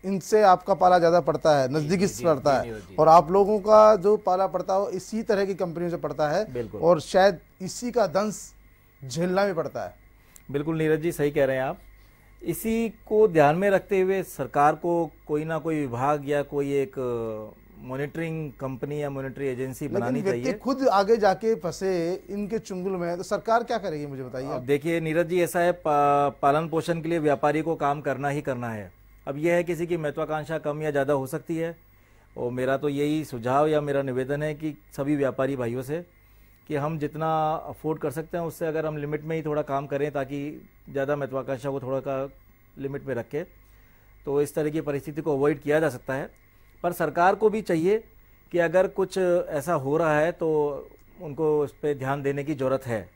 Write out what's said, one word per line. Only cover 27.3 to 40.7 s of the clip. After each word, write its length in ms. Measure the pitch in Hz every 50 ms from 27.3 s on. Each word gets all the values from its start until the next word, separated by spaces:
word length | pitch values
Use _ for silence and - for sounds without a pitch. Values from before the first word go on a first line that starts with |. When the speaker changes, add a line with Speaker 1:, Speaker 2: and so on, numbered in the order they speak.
| 143 - - 147 147 156
Speaker 2:
को 140 | 156 165 160
काम 240 | - 147 143 143 151
करना 280 | 135 143 135 123 139 143
ही 140 | 139 147
करना 260 | 139 143 131 120 120 117
है। 240 | 113 107 98 90 - _ _ - - - - 143
अब 100 | 139 147
यह 160 | 151 170 170
है, 100 | 175 175
किसी 220 | 160 175 151 175
की 100 | 165 175
महत्वाकांक्षा 640 | 165 156 147 143 160 156 143 156 156 147 143 160 156
कम 240 | - 151 147 151
या 80 | 156 156
ज़्यादा 220 | 143 143 135 135
हो 140 | 147 139 135
सकती 300 | 131 165 151 - - 170
है, 220 | 160 165 165 165 - _ _ _ _ _ _ - - _ _ -
और 160 | - 123 123
मेरा 240 | 123 127 127 131 139
तो 120 | 135 139 147
यही 360 | 139 143 147 147 151 156 151
सुझाव 420 | - - 120 110 123 131 139 151
या 140 | 156 156 151
मेरा 220 | 151 143 139 139
निवेदन 400 | 139 135 123 127 131 131 143 143
है 120 | 151 156 151
कि 280 | 147 156 156 147 - _ _ -
सभी 200 | - 139 143 151
व्यापारी 400 | 143 143 131 113 - 135 135 139
भाइयों 260 | 127 123 117 120 127
से 240 | 127 127 151 170 175 _ _ _ _ _ - - - _ _ _ _ -
कि 80 | 151
हम 220 | 143 139 156 165 156
जितना 560 | 147 143 151 151 160 160 160 156 156 156 156
अफोर्ड 440 | 170 - - - - - 151 156 151
कर 120 | - 151
सकते 280 | 123 160 160 165 - 175
हैं 60 | 170
उससे 220 | 160 - - 170
अगर 200 | 160 151 160 156
हम 100 | 156 151
लिमिट 280 | 151 143 147 151 151 151
में 120 | 156 160
ही 60 | 160
थोड़ा 200 | 143 151 151 151
काम 240 | 143 - 139 139 147
करें, 260 | 139 143 139 143 151
ताकि 560 | 139 143 135 127 143 143 139 151 151 127 - -